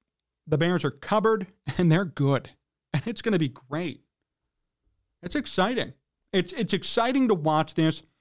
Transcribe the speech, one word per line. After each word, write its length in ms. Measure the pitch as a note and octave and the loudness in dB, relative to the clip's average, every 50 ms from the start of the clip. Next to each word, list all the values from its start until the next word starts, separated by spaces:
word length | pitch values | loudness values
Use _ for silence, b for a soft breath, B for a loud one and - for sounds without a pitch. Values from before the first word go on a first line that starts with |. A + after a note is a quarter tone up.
| _ _ _ _ _ _ _ _ _ - | _ _ _ _ _ _ _ _ _ -2
the 100 | D3 D3 | 0 2
Bears 280 | E3 E3+ F#3 F3+ - | 2 2 2 2 0
are 60 | C#3+ | -2
covered 560 | - - - - G3+ G#3+ G3+ A3 A3 A3 F#3+ - _ _ _ | -4 -6 -4 -2 0 2 2 2 2 0 -2 -8 _ _ _
<laughs> 140 | - - - | -6 -2 2
and 140 | F#3 E3 | 4 4
they're 140 | D#3 E3+ G3+ | 4 4 2
good. 460 | E3+ - - C#3+ C#3 C#3 B2+ - - - _ _ _ _ _ _ _ - | -2 -2 -2 0 0 0 0 -2 -8 -16 _ _ _ _ _ _ _ -6
And 120 | C3+ - | -4 -4
it's 160 | A3+ A#3 - | -4 -8 -4
gonna 160 | - A#3 G#3 F3+ | -2 -2 0 0
be 120 | D#3+ C3+ | 0 -2
great. 560 | - - - _ C3+ D#3 F3+ D#3+ - - _ _ _ _ _ _ _ _ _ _ _ _ _ _ _ _ _ _ _ _ _ _ _ _ | -4 -10 -12 _ -8 -6 -6 -6 -8 -12 _ _ _ _ _ _ _ _ _ _ _ _ _ _ _ _ _ _ _ _ _ _ _ _
It's 140 | - F3+ - | -12 -6 -6
exciting. 560 | D4+ - - - - F#3 G#3+ C4 A#3 B2 - - _ _ _ _ _ _ _ | -6 -6 -4 -2 -2 0 0 0 -4 -6 -8 -10 _ _ _ _ _ _ _
It's, 220 | - F#3+ F3+ - F#4 | -2 -2 -2 -2 -4
it's 180 | D4+ A3 - | -4 -2 -2
exciting 560 | - - - - - A#3+ A#3 B3 C4 C#4 C4 A#3 | -2 -4 -4 -2 -2 0 0 2 2 2 2 2
to 60 | A3 | 2
watch 400 | E3+ D3 D#3 D3+ D#3 D#3 - - | 2 2 2 2 2 0 0 0
this. 280 | - D#3+ D#3+ D#3 - - _ _ _ | 0 2 2 0 -2 -8 _ _ _